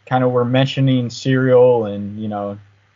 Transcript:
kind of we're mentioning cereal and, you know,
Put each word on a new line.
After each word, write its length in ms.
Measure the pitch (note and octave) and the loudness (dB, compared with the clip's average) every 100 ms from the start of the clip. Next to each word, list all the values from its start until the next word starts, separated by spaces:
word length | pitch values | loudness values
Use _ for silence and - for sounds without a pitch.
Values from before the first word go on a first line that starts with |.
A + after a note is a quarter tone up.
| - | -4
kind 180 | B2+ | -2
of 80 | B2+ | 0
we're 140 | B2 A#2+ | 0 0
mentioning 640 | C3 C3+ C3+ C3+ B2+ A#2+ | 0 0 0 0 0 -2
cereal 760 | - C3+ C3 C3 B2+ B2+ A#2+ G#2 | -6 -2 0 4 6 6 4 -2
and, 340 | G2+ G2+ G#2 | -6 -10 -10
you 80 | A2 | -8
know, 300 | G#2 G2+ G2+ - _ _ | -8 -8 -10 -18 _ _